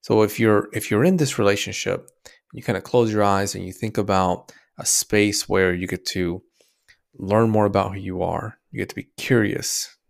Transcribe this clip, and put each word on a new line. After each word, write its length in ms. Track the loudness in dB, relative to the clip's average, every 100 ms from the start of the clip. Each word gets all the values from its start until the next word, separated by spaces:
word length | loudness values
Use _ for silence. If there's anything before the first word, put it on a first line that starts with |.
So 200 | 2 2
if 180 | 2 2
you're, 300 | 4 4 0
if 160 | -8 -2
you're 120 | 2
in 140 | 2 2
this 220 | 0 2
relationship, 720 | 2 2 -2 -6 -4 -6 -8 _ -20 _ _
you 80 | -10
kinda 180 | -4 -4
close 300 | 0 0 2
your 120 | 2
eyes 320 | 2 2 0 -6
and 100 | -10
you 80 |
think 240 | -8 -6 -4
about 540 | 0 2 2 0 -6 -20 _ -10
a 80 | -2
space 600 | -2 0 2 2 0 -2
where 240 | 2 2
you 140 | 0 -4
get 180 | -6 -6
to 360 | -4 -2 -4 _ _ _ _ _ _ _ -12
learn 340 | 0 2 4
more 160 | 4 2
about 280 | 2 -2
who 60 | -4
you 220 | -8 -4
are. 360 | -4 -4 -6 -14 _
You 80 | -10
get 100 | -8
to 60 | -10
be 140 | -14 -12
curious. 760 | 0 2 2 -2 -4 -6 -8 _ _